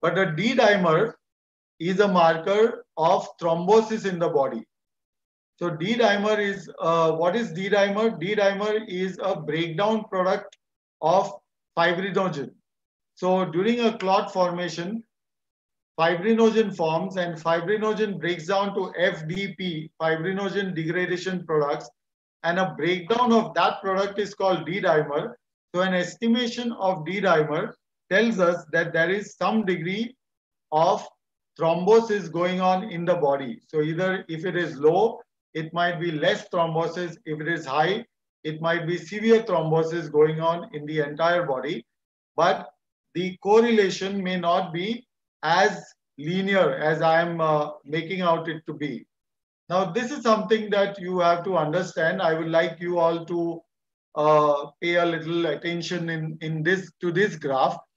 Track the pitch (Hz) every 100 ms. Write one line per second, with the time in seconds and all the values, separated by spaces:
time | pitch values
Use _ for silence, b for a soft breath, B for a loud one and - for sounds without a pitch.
0 | 160 170 185 156 214 269 226 202 180 160
1 | 226 - _ _ _ _ _ _ 165 190
2 | 202 185 165 160 160 202 226 - - -
3 | 160 196 - - 170 170 180 220 226 220
4 | 190 175 170 160 135 117 - _ _ _
5 | _ _ _ _ _ _ 175 156 180 233
6 | 226 202 208 214 202 196 143 - 165 165
7 | 160 156 175 202 214 160 190 202 202 202
8 | 226 180 175 208 196 196 208 214 220 180
9 | 190 175 190 180 147 151 170 160 202 220
10 | - 190 185 202 - - _ _ _ _
11 | 151 185 196 - _ _ _ - 170 175
12 | 196 190 190 147 120 _ _ _ _ _
13 | _ _ 180 185 185 160 202 240 233 -
14 | 185 196 208 185 180 175 175 160 175 233
15 | - _ _ _ _ _ _ _ _ -
16 | 170 175 196 226 226 214 208 160 160 160
17 | 190 185 175 160 165 170 170 214 214 208
18 | 220 180 160 175 156 196 202 196 185 -
19 | 180 165 156 185 196 - 185 156 156 _
20 | 160 160 170 190 196 180 190 156 160 170
21 | 180 175 185 180 160 156 143 151 - _
22 | _ _ _ _ 160 175 185 151 160 180
23 | 170 233 247 226 - 165 190 202 190 190
24 | 202 202 202 - 190 175 143 190 190 156
25 | 147 147 214 - _ _ _ 175 185 180
26 | 170 - 233 233 240 233 240 226 190 165
27 | 156 196 190 165 147 151 220 - _ _
28 | _ 147 233 185 175 170 - 165 170 160
29 | 165 196 202 - 214 220 190 180 160 190
30 | 240 - _ _ _ _ _ 156 170 208
31 | - _ _ _ _ _ 160 170 180 226
32 | 226 208 170 160 180 185 185 185 226 175
33 | 170 175 143 139 131 113 _ 156 151 160
34 | 185 185 - 160 180 175 165 127 156 170
35 | 226 - - _ _ - 160 170 175 175
36 | 175 156 160 208 - 180 165 160 165 170
37 | 175 160 - 151 156 165 135 139 160 208
38 | 233 _ _ _ 156 156 165 170 156 175
39 | - 208 220 226 - 180 160 160 160 170
40 | 160 147 156 160 165 170 170 151 147 156
41 | 143 147 165 175 156 131 135 202 - _
42 | _ _ _ - 170 202 - _ _ _
43 | _ 160 185 185 190 220 233 226 190 170
44 | 190 202 185 185 170 175 165 165 190 233
45 | - _ _ _ 151 170 208 175 - _
46 | _ - 151 180 196 196 160 135 151 156
47 | 165 165 170 170 160 151 147 - - 156
48 | 160 185 180 165 165 156 - 147 143 117
49 | - _ _ _ _ _ _ 180 190 170
50 | 233 294 233 214 190 220 214 202 196 -
51 | 180 180 170 170 175 180 151 165 180 -
52 | 165 185 175 160 165 165 175 170 175 175
53 | 165 165 160 175 170 165 _ _ _ _
54 | _ 156 151 151 151 147 151 _ 170 175
55 | 170 165 151 170 165 143 175 170 160 175
56 | 165 160 156 156 160 160 156 185 185 _
57 | 175 175 202 156 147 131 165 156 -